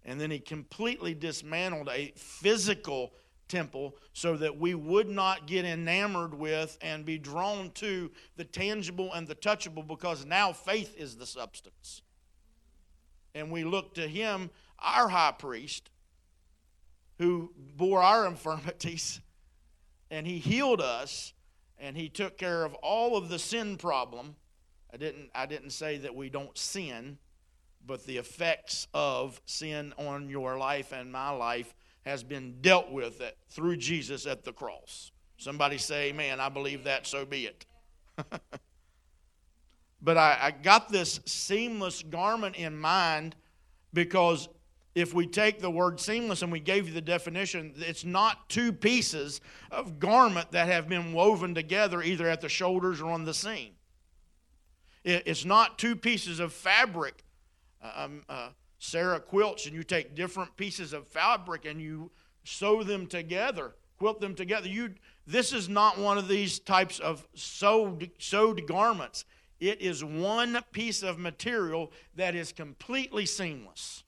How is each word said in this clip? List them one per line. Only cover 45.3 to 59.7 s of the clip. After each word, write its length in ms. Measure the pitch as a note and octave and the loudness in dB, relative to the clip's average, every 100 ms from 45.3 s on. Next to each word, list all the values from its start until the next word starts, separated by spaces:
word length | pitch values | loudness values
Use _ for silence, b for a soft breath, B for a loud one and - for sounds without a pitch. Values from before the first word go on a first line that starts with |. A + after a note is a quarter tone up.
| F3 G#3+ G#3+ | 4 4 4
the 100 | F3+ | -2
word 300 | E3 F3+ E3+ | 2 2 2
seamless 420 | - A3 A#3 F#3 | -2 -2 0 -2
and 100 | F3+ | -2
we 80 | E3 | -2
gave 280 | D3 G3 F3 | 2 0 0
you 60 | |
the 60 | E3 | -6
definition, 760 | D#3+ F3 F3 E3+ G3 F#3 D#3 C#3 | -2 -2 -2 -4 -4 -4 -8 -10
it's 280 | E3 D#3+ | -8 -8
not 440 | F3+ F3+ G#3+ - - | -2 4 4 2 -2
two 240 | - A#3+ | 2 2
pieces 680 | F#3+ G#3+ B3 - D#3+ C#3+ C#3+ B B B | 4 4 4 2 -2 -6 -8 B B B
of 280 | - B3 D3+ | -6 -6 -2
garment 540 | F3 A3+ A#3+ F3+ E3 | 6 8 8 6 0
that 160 | E3+ E3+ | 2 4
have 200 | F3 D#3 | 4 2
been 240 | F3+ E3+ | -2 0
woven 420 | E3 G3 G#3 F3+ | 6 6 6 2
together 480 | E3 D#3 F#3 G#3 F3 | -2 0 4 4 4
either 260 | E3 F#3 E3 | 0 2 2
at 120 | D#3+ | 0
the 80 | D#3 | 0
shoulders 520 | - F3+ F#3 F#3 E3 | 0 2 2 2 0
or 100 | D#3+ | -2
on 140 | E3 | -2
the 100 | D#3+ | -2
seam. 380 | D#3+ G3 G#3+ A2+ F#2+ _ _ _ _ _ _ _ _ _ _ b b | -4 -4 -6 -10 -16 _ _ _ _ _ _ _ _ _ _ b b
It, 200 | F3+ F3+ E3+ | 0 2 2
it's 180 | E3 | -4
not 340 | C#3+ G#3 G#3+ - | 4 6 6 4
two 180 | A#3 A#3 | -2 0
pieces 440 | A#3 A3+ - E3 | 0 0 -2 -4
of 120 | E3+ | -4
fabric, 720 | - F#3+ G#3 B3+ E3+ C#3 - _ _ _ _ _ _ | -2 4 6 6 2 -6 -6 _ _ _ _ _ _
uh, 220 | A2+ C3 | -14 -8
um, 180 | C#3+ D3 - | -8 -10 -12
uh, 220 | C#3 A#2+ C3 _ _ | -12 -12 -16 _ _
Sarah 420 | - E3 F3+ E3+ | -6 0 2 0
quilts 460 | - G3 E3 - | 0 2 2 2
and 80 | D3 | -8